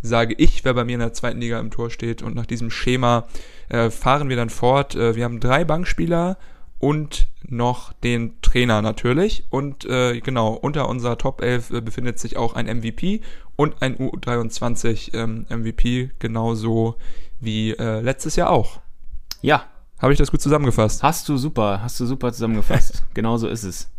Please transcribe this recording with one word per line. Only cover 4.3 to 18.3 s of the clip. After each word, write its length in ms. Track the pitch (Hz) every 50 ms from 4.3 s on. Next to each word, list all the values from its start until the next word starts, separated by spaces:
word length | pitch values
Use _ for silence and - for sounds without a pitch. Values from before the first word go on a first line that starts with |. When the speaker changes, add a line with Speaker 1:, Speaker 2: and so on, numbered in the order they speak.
Speaker 1:
wir 80 | 131 120
dann 120 | 120 113
fort. 460 | 110 - - - 131 139 139 - -
Äh, 200 | - 117 117 113
wir 100 | 113 120
haben 140 | 120 120 117
drei 220 | 104 123 127 143 175
Bankspieler 720 | 160 151 156 180 - - - 170 165 170 170 170 180 190 - - - - - - - - -
und 480 | - 139 147 151 151 147 - - - - - - - -
noch 460 | 127 117 120 120 123 - - - -
den 480 | - - 123 120 117 117 113 - -
Trainer 400 | - - - 127 123 123 113 107
natürlich. 640 | 101 110 110 - - 120 127 147 185 220 - - - -
Und, 340 | - 135 139 143 139 - -
äh, 340 | - 135 127 123 123 120 120
genau, 320 | 110 - 131 123 113 110 110
unter 360 | - - 139 147 156 135 117
unserer 280 | - 123 117 123 117 113
Top 220 | - 135 131 - -
elf, 260 | 117 123 123 120 -
äh, 120 | - 120
befindet 360 | 113 113 - - 120 123 117 -
sich 180 | - 127 - -
auch 160 | 117 113 -
ein 120 | 120 120 110
M 140 | 113 120
V 80 | 113 113 110
P 260 | - - 180 202 220 - - - - - - -
und 260 | - 147 156 151 - -
ein 120 | 131 131 -
U 120 | 135 127 - 110
dreiundzwanzig, 920 | - - 123 120 117 113 - - - 120 120 - - 117 113 113 - - -
ähm, 320 | 117 113 113 113 113 113 -
M 140 | 117 117 110
V 80 | 113 113
P, 340 | - - 120 123 127 123 131 - -
genauso 800 | - 117 113 113 113 117 117 110 107 113 113 113 113 113 113 - - - - - - - - -
wie, 320 | - 113 107 107 110 110
äh, 300 | 110 - - 117 110 107
letztes 340 | 113 117 135 - - 156